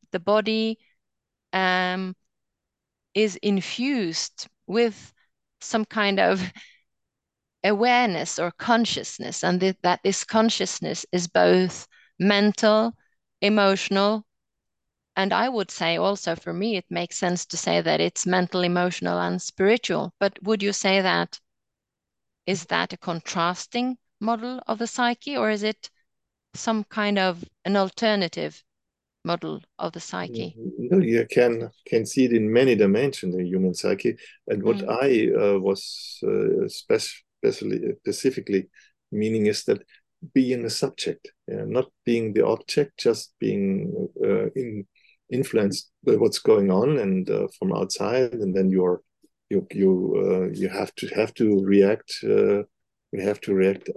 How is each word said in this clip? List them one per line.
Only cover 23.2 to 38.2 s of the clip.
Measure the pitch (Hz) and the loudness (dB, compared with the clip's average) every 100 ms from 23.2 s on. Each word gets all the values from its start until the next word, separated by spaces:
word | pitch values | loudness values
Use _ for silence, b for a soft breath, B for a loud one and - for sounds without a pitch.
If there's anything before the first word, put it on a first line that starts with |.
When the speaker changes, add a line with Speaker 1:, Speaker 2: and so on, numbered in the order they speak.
| - 185 170 180 - 240 254 247 _ - | -6 -2 -2 -2 -6 -4 -4 -6 _ -8
Speaker 1:
model | 214 226 240 254 - | -4 -4 -6 -10 -6
of | 220 | -6
the | 233 | -4
psyche, | - 240 240 - 277 | -2 -2 -2 -6 -2
or | 214 | -2
is | 214 | 0
it | 214 214 - _ _ _ _ _ _ | -2 -6 -12 _ _ _ _ _ _
some | - - 220 | -10 -2 -2
kind | 202 220 208 202 | -2 -4 0 2
of | 185 175 - _ | 0 -2 -10 _
an | - 202 | 0 2
alternative | 190 - 226 208 170 - 151 - _ _ _ _ _ _ | 2 0 0 0 -2 -4 -8 -10 _ _ _ _ _ _
model | - 170 160 156 - - | -6 -4 -6 -12 -14 -10
of | 170 | -10
the | 165 | -10
psyche? | - 180 175 113 - 113 | -12 -10 -8 -8 -10 -10
Speaker 2:
Mm, | 117 - 120 | -12 -8 0
no, | 185 | 2
you | 123 117 117 | 4 2 2
can, | - 123 117 117 - - | 2 2 2 -6 -12 -2
can | 117 104 | -2 0
see | 135 127 | 0 2
it | |
in | 117 107 | 4 4
many | 117 135 107 | 4 4 6
dimensions, | 98 104 139 - 95 90 | 4 4 0 -2 -4 -4
the | |
human | 90 95 92 | -2 0 0
psyche. | 90 98 95 120 - B B - | 0 -2 -2 -2 -4 B B -6
And | 107 | -2
what | 104 104 | 0 0
Speaker 1:
Mm. | 98 113 | 0 0
Speaker 2:
I, | 139 120 113 - 101 98 | 2 4 4 2 2 2
uh, | |
was, | 98 98 - - - - | 0 -2 -4 -14 -16 -8
uh, | 110 - 110 113 107 | -2 0 0 0 -2
spec-, | - - 113 - - _ _ | -6 -2 0 -2 -12 _ _
specially, | 113 - 107 107 113 110 | -2 -2 -4 -4 -4 -6
specifically | - 101 | -6 -2